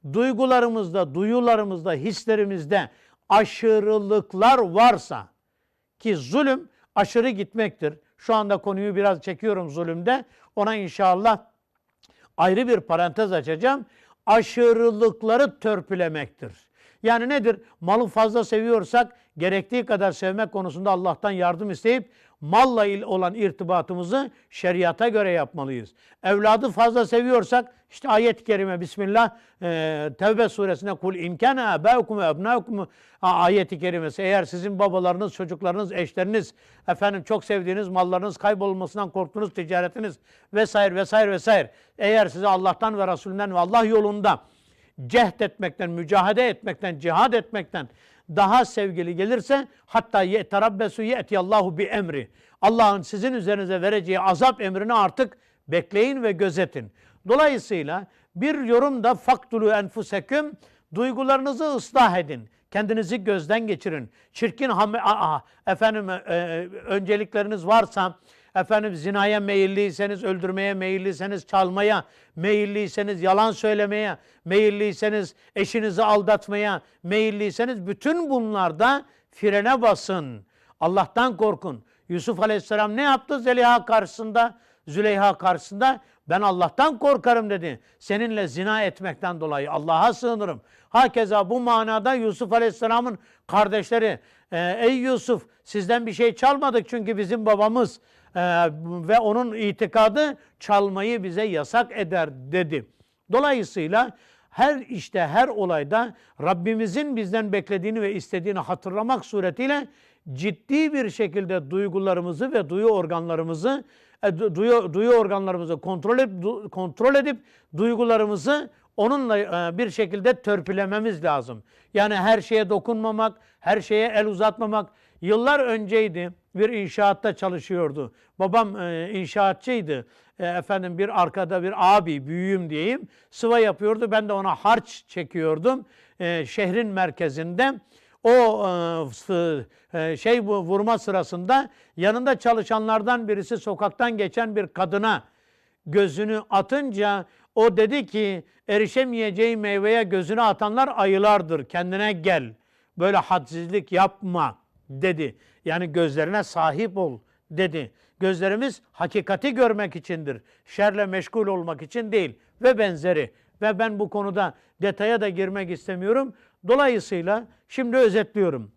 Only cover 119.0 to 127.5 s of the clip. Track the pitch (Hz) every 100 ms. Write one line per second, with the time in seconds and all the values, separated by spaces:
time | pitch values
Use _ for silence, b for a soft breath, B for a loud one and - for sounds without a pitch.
119 | 214 277 254 208 202 175 170 170 226 196
120 | 196 202 208 254 208 202 151 190 196 208
121 | 226 175 165 143 123 113 _ b b 208
122 | 208 202 196 226 220 220 196 202 220 220
123 | 220 220 220 220 b b 170 214 - 214
124 | 226 214 214 185 214 220 220 214 185 b
125 | b b 175 214 247 285 247 226 202 220
126 | 214 170 175 180 _ 180 214 226 190 -
127 | 202 196 220 170 190